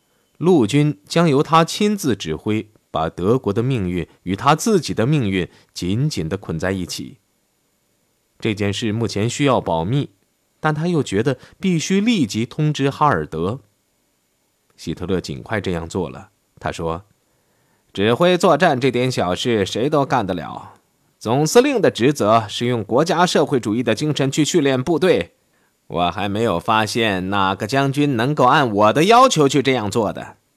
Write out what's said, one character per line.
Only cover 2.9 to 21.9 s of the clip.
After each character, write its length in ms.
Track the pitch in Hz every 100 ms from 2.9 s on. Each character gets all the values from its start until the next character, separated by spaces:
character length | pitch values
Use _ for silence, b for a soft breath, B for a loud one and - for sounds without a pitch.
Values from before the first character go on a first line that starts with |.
| - 82
德 300 | - 90 131
国 160 | 104
的 80 | 98
命 260 | 123 127 90
运 200 | 90 78 b
与 120 | 87 98
他 200 | 131 160
自 260 | 233 202
己 140 | 120 87
的 100 | 117
命 240 | 156 104
运 180 | 95 82 b b
紧 360 | - 87 107 151
紧 180 | 104 80
地 80 | 95
捆 220 | - 82
在 140 | 90
一 160 | 95 85
起。 320 | - 65 - _ _ _ _ _ _ _ _ _ _ _ _
这 160 | 113 101
件 180 | 101
事 180 | 98 113
目 160 | 110 110
前 220 | 101 113
需 160 | - 143
要 160 | 113
保 240 | 90 82 85
密， 240 | 139 127 _ _ _ _ _
但 140 | 156
他 140 | 147 170
又 160 | 165
觉 180 | 123 -
得 160 | 139 127 B B
必 180 | 190 170
须 240 | - 190
立 240 | 214 220 117
即 200 | 110 120
通 280 | - 151
知 160 | 143 139
哈 160 | - 151
尔 220 | 95 76
德。 340 | 80 90 131 - _ _ _ _ _ _ _ _ _ _ -
希 200 | - 78
特 100 | 90
勒 160 | 90
尽 200 | - 67
快 200 | - 107
这 100 | 98
样 160 | 85 85
做 220 | 98 76
了。 220 | 65 - _ _ _
他 120 | -
说 340 | - 82 85 - _ _ _ _ _ _ _ _
：“指 200 | - 104
挥 240 | 120 175 180
作 200 | 190 147
战 220 | 175 127
这 100 | 131
点 220 | 120 127
小 240 | 127 90 92
事 300 | 127 113 92
谁 240 | 104 139
都 160 | 156 135
干 200 | 131 98
得 80 |
了， 420 | 90 64 - - - _ _ _ _
总 260 | 107 131 156
司 160 | 240
令 200 | 277 254
的 100 | 147